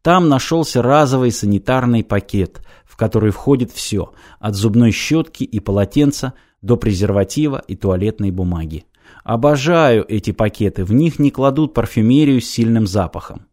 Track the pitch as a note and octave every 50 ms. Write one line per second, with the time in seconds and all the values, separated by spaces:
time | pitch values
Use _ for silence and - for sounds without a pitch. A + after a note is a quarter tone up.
0 | _ E3 F3 F#3 F3 D#3 C#3 C3 - - E3 E3 D#3 - - B2 A#2 B2 C#3 D3+
1 | D3+ B2+ C3+ C3 B2+ B2 A2+ - - G#2 G2+ G2 F#2+ - B2+ C3 B2+ B2 A#2+ A#2
2 | G#2+ - G#2 G2+ - - - G2+ F#2 E2 _ - - - - _ _ _ - -
3 | A2+ G#2+ - A2 G#2+ G#2+ G2+ - - C#3+ C#3+ B2+ A#2+ - - - - - A2 G2
4 | E2+ - - _ - - - _ - G#2+ G#2 G2 G#2 A#2 G2+ A#2+ A#2+ A2+ G2+ -
5 | - - D3 D#3+ D#3+ - _ - C3 - - G#2 - - G2 G2+ G2+ G2 - C#3+
6 | D3 C#3+ C#3+ - - B2+ - _ _ _ _ _ - G2 A#2+ - - A2+ G2+ F2+
7 | G#2 G#2 G2 G2+ G2 - - D3+ D3+ D3 C3 - - - F#2+ - - G2 F#2 F#2
8 | G2 G#2+ G#2+ - G#2+ G2 F2+ F#2 F#2 F2+ F2 E2 D#2+ D#2 D#2+ D2+ - _ _ _
9 | _ - - - _ - A2+ A#2 A#2+ D3 D3+ C#3 C3 D#3+ F3 E3 D#3+ C3+ A#2 G#2+
10 | - - A2 G#2+ - - G2 - A2 G#2 - - G#2+ G2 - - F#2 F2 G#2 B2+
11 | D#3+ E3 C#3 - D3 C#3+ - - C3 C#3 C3+ D3+ D#3 C#3 - A#2+ - - - B2
12 | A2 A2+ B2+ C#3+ D#3 C#3+ C3+ B2+ A#2+ - - - A#2 A2+ A#2 A2+ A2 G2 F2+ G#2
13 | F#2 E2 - - - - - - - _